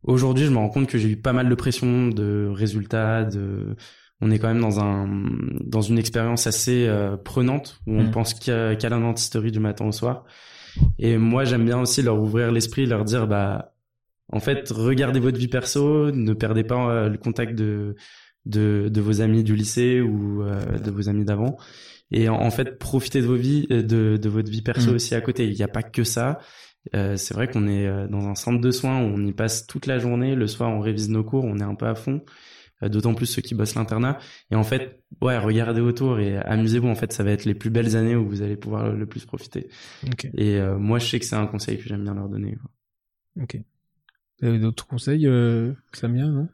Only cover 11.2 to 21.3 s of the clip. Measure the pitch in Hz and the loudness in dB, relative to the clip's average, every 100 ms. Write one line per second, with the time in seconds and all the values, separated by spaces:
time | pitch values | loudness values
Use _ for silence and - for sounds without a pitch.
11.2 | 113 120 135 123 113 120 123 - 123 107 | 4 2 2 2 2 2 0 2 2 2
12.2 | 107 113 117 117 113 - 131 113 107 120 | 2 2 2 0 0 -2 0 0 0 0
13.2 | 110 104 98 101 - _ _ _ _ _ | 2 0 0 -2 -8 _ _ _ _ _
14.2 | _ 107 - 139 - 110 117 131 135 127 | _ -4 -2 -2 -4 -2 2 2 2 2
15.2 | 123 120 123 127 123 143 143 151 147 139 | 2 0 0 -2 -2 0 2 4 2 2
16.2 | 107 107 110 110 113 123 123 117 107 104 | 0 0 2 0 2 0 2 2 0 -2
17.2 | - 113 113 113 107 104 104 104 - - | -4 -4 -4 -2 -2 -2 -6 -10 -16 -20
18.2 | - _ - 104 107 104 104 107 104 104 | -20 _ -4 2 4 2 2 0 2 2
19.2 | 110 110 110 107 104 120 123 127 120 107 | 4 4 4 2 0 2 2 4 2 0
20.2 | 101 104 101 98 98 - 104 101 104 104 | -2 -2 -2 -4 -2 -4 -2 -2 0 0
21.2 | 101 | 0